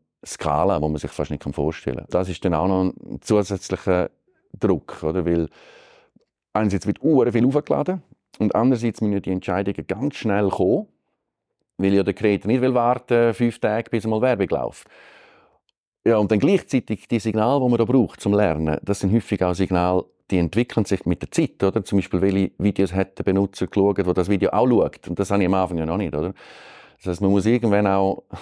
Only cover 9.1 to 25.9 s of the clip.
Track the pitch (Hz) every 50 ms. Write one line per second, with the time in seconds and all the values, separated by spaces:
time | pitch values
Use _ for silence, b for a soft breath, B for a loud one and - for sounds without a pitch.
9.1 | 101 98 - 98 95 92 - - 90 95 101 101 98 - 71 - 90 107 127 147
10.1 | - - - 110 98 104 104 95 - - 90 95 120 190 214 - _ _ _ _
11.1 | _ _ _ _ _ _ _ _ _ _ _ _ _ - 95 98 98 98 95 104
12.1 | 95 - 110 104 101 87 - 104 120 127 127 131 123 123 117 123 127 123 - -
13.1 | 120 117 117 117 107 - 123 117 - - - 107 107 113 110 - - 110 101 113
14.1 | 107 107 120 131 117 98 95 - - 67 62 55 - - - B B B B B
15.1 | B B B B B B B B B B B _ _ _ _ _ _ _ - 110
16.1 | 113 107 104 92 110 101 131 185 202 170 - - - 127 - - 110 - - -
17.1 | 120 110 - 113 104 110 107 120 139 139 127 123 123 113 113 107 127 131 107 -
18.1 | - - - 110 101 101 104 85 78 78 78 78 73 - - 98 101 - - 92
19.1 | 104 117 - - 107 - 92 90 87 90 95 85 92 87 90 90 92 90 - _
20.1 | _ _ _ - - 90 87 76 - 113 123 - - 117 101 - 95 - - 87
21.1 | 85 - - - - 165 160 - - - - 95 - 110 95 - 101 95 87 -
22.1 | - 87 95 98 95 98 95 - - - 92 104 95 - 98 85 90 95 95 -
23.1 | - - 95 98 92 95 98 95 - - 95 - - 101 98 101 98 - 92 90
24.1 | 87 92 87 95 104 92 95 - - 107 - 127 123 104 82 73 - - - -
25.1 | 87 - 98 - 101 101 92 90 98 95 92 85 87 82 80 80